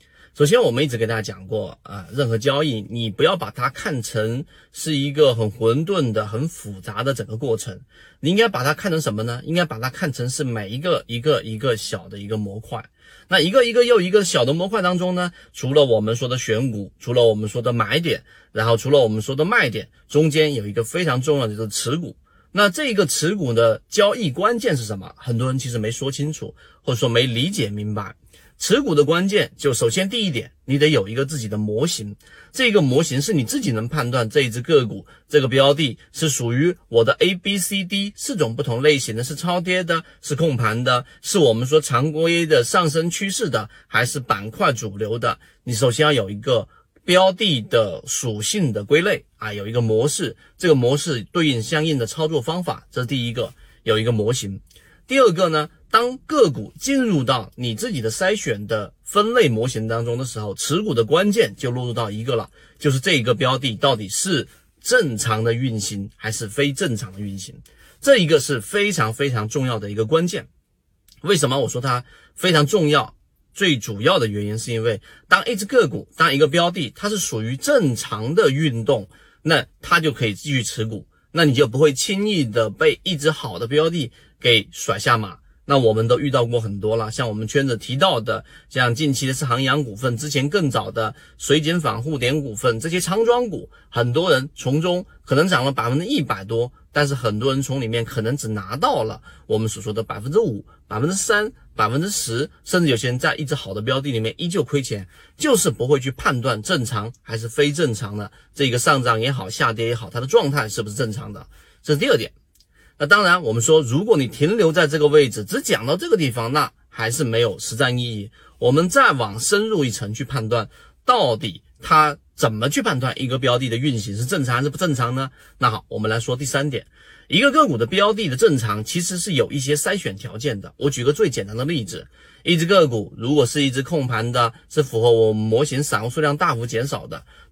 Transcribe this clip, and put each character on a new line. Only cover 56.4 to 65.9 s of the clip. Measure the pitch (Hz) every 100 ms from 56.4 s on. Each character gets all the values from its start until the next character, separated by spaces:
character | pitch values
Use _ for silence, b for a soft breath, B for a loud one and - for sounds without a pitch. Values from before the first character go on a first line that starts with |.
| 202
股 | 120 104 -
进 | - 277
入 | 240 165
到 | 123 131 98
你 | - 123 107
自 | 247
己 | 156
的 | 110
筛 | - 190
选 | 208 156 104 104
的 | 110 98 -
分 | - 202 214
类 | 240 165
模 | 110 127
型 | 113 110
当 | 113
中 | 117 120
的 |
时 | 131 110
候， | 104 95
持 | - 160
股 | 214
的 | 120
关 | 110 160 202
键 | 214 - -
就 | 127
落 | 123 123
入 |
到 | 117 110
一 | 104
个 | 120
了， | 117 101 b b b
就 | 151
是 | 131
这 | 156 156
个 | 117
标 | 117 127 131
的 | 131 104
到 | 139
底 | 120 98
是 | - 185 165 - b b _
正 | - 247 170 110
常 | - 110
的 | 113
运 | 117 131 110
行 | 98